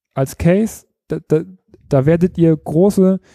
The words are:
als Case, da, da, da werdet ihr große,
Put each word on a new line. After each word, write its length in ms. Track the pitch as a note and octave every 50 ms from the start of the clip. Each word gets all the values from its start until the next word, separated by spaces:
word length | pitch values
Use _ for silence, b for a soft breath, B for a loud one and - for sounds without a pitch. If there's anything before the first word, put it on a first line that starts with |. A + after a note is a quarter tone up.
| _ _ -
als 240 | C3+ C3+ - - -
Case, 480 | - E3+ F3+ G3+ A3+ G3+ - - _ _ _ _ _ -
da, 100 | D#3 E3 _ -
da, 140 | D3+ D#3+ E3+ F#3+ F#3 _ _ _ _ _ _ -
da 180 | C#3+ C3+ C3
werdet 320 | D3+ E3+ E3 F3+ F#3 - -
ihr 180 | E3 E3 D#3+
große, 640 | D3+ - - D3+ D#3+ F#3+ G#3 - G3 F#3 F#3+ F#3+ F#3 b b